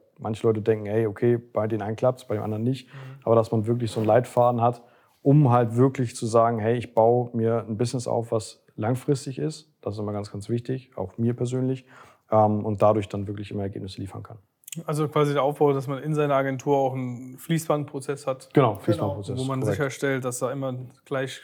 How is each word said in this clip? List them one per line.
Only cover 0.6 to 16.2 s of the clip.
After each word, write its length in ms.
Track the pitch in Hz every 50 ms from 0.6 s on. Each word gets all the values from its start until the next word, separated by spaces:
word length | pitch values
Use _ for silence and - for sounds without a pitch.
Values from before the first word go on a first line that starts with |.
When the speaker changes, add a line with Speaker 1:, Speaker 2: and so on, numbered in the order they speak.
| 104
Speaker 1:
denken, 240 | 113 110 107 107
„Hey, 200 | 101 104 113 113
okay, 300 | 107 101 - - 120 120
bei 300 | 117 120 - - - 107
den 160 | 110 113 107 101
einen 140 | 107 113
klappt's, 280 | 110 - 127 123 - -
bei 80 | - 107
dem 60 | 107 104
anderen 200 | 107 107 107 113
nicht“, 240 | 123 135 131 - -
Speaker 2:
Mhm. 300 | - - - - - - -
Speaker 1:
aber 100 | 110 113
dass 180 | 113 110 - -
man 140 | 113 107
wirklich 240 | 110 120 120 123 110
so 100 | - 117
einen 60 | 110
Leitfaden 560 | 104 107 120 120 - - 123 120 120 123 117 117
hat, 200 | 120 120 - - _ _ _ _ _ _ _ -
um 280 | 143 139 151 151 127
halt 260 | 120 120 123 110 110
wirklich 400 | 117 127 139 135 - 127 113 -
zu 80 | - -
sagen, 340 | 113 107 117 113 117 117 113
„Hey, 180 | 104 110 120 123
ich 160 | 104 - -
baue 360 | - 110 113 120 123 123 117 -
mir 300 | 117 113 113 113 117 104 -
ein 80 | 113
Business 320 | 101 123 120 - 131 117 120
auf, 240 | 117 117 113 113 -
was 320 | 113 107 - - - _ _ _
langfristig 600 | - 107 110 127 127 - - 147 131 - 139 131 139
ist“, 320 | 143 156 156 - - _ _ _ -
das 120 | - 104
ist 60 | 107
immer 120 | 107 104 104
ganz, 200 | 104 101 104 -
ganz 160 | 104 101 -
wichtig, 440 | 117 120 120 - 131 131 127 _ _
auch 220 | - 95 95 - -
mir 160 | 117 117 120
persönlich, 500 | 120 127 123 127 127 131 127 131 127 - _ - - - - _ _ _ _
ähm, 340 | - 110 107 107 107 104 104
und 160 | 110 107 101
dadurch 280 | 107 104 110 110 101 -
dann 160 | - 101 101
wirklich 240 | 98 104 104 104 -
immer 120 | - 104 98
Ergebnisse 380 | 98 - 107 104 98 98 -
liefern 220 | 98 98 - 104 104
kann. 160 | - 110 107 _ _ _ _ _ - - 160 160
Speaker 2:
Also 200 | - 156 147 156 147
quasi 260 | 151 156 151 147 143
der 80 | 143 127
Aufbau, 300 | 139 147 147 151 143 139
dass 120 | 135 131
man 160 | 131 139 131 135
in 120 | 151 156
seiner 200 | 151